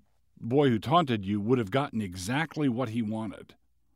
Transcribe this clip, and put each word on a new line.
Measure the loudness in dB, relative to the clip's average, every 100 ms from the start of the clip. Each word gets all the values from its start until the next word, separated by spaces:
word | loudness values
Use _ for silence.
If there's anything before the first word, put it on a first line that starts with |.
| -6 _ _ -12
boy | 0 4 4
who | 4
taunted | 4 2 4 0
you, | 0 -2
would | 2 2
have | 2
gotten | 0 -2 -4
exactly | -6 -6 -4 -2 -4 -2 -2
what | 0 -2
he | -2
wanted. | -4 -4 -6 -10 -16 _ _ _ _